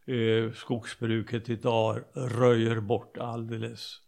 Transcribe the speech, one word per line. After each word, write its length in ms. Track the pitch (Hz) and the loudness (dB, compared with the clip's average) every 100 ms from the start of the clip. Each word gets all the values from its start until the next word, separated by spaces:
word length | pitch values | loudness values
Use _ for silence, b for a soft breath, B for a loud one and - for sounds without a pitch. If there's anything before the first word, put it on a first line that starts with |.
| - | -6
eh, 460 | 123 113 113 113 | 0 2 2 2
skogsbruket 960 | 113 - 120 - - 117 113 107 120 113 | -4 -6 -6 -6 -6 0 0 0 -6 -4
idag 540 | 113 127 113 110 - - | -2 2 4 2 0 -6
röjer 680 | - 127 113 123 117 113 117 | -6 -4 4 6 6 4 0
bort 380 | 101 113 - - | 0 -2 -2 -10
alldeles 840 | 123 117 113 113 113 113 - - | -8 -6 -8 -6 -8 -10 -14 -18